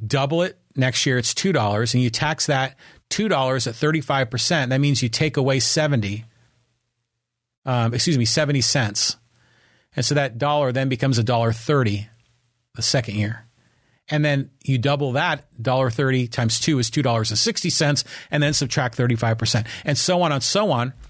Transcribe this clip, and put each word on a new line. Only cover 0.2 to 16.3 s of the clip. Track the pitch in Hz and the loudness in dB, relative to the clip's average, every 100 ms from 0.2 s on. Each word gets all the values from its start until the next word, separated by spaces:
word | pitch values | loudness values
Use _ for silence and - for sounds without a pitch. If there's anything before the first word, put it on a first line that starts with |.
| 139 165 | 0 0
it. | 180 - _ | -2 -4 _
Next | - 127 123 143 | -2 0 0 0
year, | 123 | 0
it's | 117 | 0
two | - 196 | -2 0
dollars, | 160 107 104 117 | 2 2 0 0
and | 123 | 0
you | 123 | 0
tax | 113 151 156 - | 0 -2 -2 0
that | 139 131 - - - _ | 0 -2 -8 -20 -20 _
two | - 214 | -4 0
dollars | 156 131 131 123 | 0 0 0 -2
at | 113 | -2
thirty-five | 151 156 143 139 127 | 0 0 0 0 0
percent. | 120 - 170 127 | -2 0 0 2
That | 131 | 2
means | 143 135 | 2 2
you | 123 | 0
take | - 156 - | 0 0 0
away | 131 135 | 0 0
seventy, | - - 151 139 101 104 113 _ _ _ _ _ _ _ _ _ _ _ _ _ | 0 0 2 0 0 -6 -10 _ _ _ _ _ _ _ _ _ _ _ _ _
um, | - 123 113 | -2 2 2
excuse | 120 175 147 | 2 0 2
me, | |
seventy | 113 - 147 139 | 2 2 2 0
cents. | 120 147 110 101 - - _ _ _ _ _ _ _ | 2 0 0 -2 -4 -4 _ _ _ _ _ _ _
And | - | -4
so | 120 147 | 0 0
that | 139 113 | -2 -2
dollar | 143 147 139 | 0 2 0
then | 127 135 | 0 -2
becomes | 123 135 120 | 0 0 2
a | |
dollar | 113 120 117 | 2 2 2
thirty | 113 - 147 120 101 104 _ _ _ _ _ _ | 0 0 2 2 -2 -6 _ _ _ _ _ _
the | - | -6
second | 110 135 113 | -2 -2 -2
year. | 104 104 117 - _ _ _ _ _ - | -2 -2 -4 -14 _ _ _ _ _ -4
And | 151 | 0
then | 151 139 135 _ | 2 0 -4 _
you | - 135 | -2 0
double | 139 143 139 | 2 0 0
that, | 123 175 147 - - | 0 -2 -4 -8 -6
dollar | 113 127 131 | 0 2 2
thirty | 113 135 131 | 0 0 0
times | 123 | 0